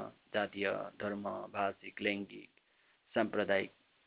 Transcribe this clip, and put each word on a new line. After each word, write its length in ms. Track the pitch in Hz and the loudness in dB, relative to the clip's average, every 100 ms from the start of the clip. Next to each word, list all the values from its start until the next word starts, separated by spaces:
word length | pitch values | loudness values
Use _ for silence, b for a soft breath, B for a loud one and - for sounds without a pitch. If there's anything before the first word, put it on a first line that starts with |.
| 107 - _ | -2 -10 _
जातीय, 360 | 107 101 101 98 104 98 - | 0 0 0 0 0 -4 -4
धर्म, 220 | 104 101 101 | -4 -2 -4
भाषिक, 720 | 101 101 104 98 - 98 - | -4 -4 0 0 -2 -10 -2
लैङ्गिक, 480 | 104 101 98 101 - _ _ b b b _ | 0 0 -2 -10 -16 _ _ b b b _
साम्प्रदायिक, 580 | 117 107 101 98 98 - - _ _ | 0 2 2 4 4 2 -8 _ _